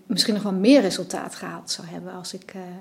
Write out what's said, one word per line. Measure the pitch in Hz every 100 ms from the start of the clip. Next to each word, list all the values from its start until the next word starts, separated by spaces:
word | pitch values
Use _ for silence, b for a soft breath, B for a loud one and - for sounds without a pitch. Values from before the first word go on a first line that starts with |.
| -
misschien | 185 -
nog | 208
wel | 202
meer | 190 208 285
resultaat | 190 180 180 - - -
gehaald | 175 170 165
zou | - 170
hebben | 175 180
als | 185 175
ik, | 190 - 190
eh, | 180 180